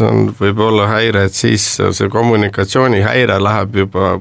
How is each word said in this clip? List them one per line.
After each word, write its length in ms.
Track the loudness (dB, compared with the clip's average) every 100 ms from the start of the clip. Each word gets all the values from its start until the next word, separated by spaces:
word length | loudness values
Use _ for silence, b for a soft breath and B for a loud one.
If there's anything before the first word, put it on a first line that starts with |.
| 0
on, 240 | 2 0 0
võib 200 | -2 0
olla 220 | 0 2 0
häire, 380 | 0 0 0 0
et 80 | 0
siis 300 | -2 0 -2 -2
see 320 | -2 0 -2
kommunikatsioonihäire 1300 | 0 0 0 0 -2 -2 0 2 2 0 0 0 2
läheb 300 | 0 0 -2 -2
juba, 380 | -2 0 -2 -2